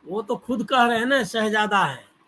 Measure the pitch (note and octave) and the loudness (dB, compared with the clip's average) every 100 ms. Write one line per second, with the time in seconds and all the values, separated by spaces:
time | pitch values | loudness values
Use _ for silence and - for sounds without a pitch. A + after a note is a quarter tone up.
0 | - G3 A3 A#3 - B3 G3+ C4+ A#3+ A#3 | -8 -8 -6 -8 -4 -6 0 2 4 2
1 | A#3+ C#4 G#3 A#3 A3 G#3+ G#3+ G3+ E3 C3 | 2 0 0 -2 -2 0 2 2 0 -2
2 | - _ | -14 _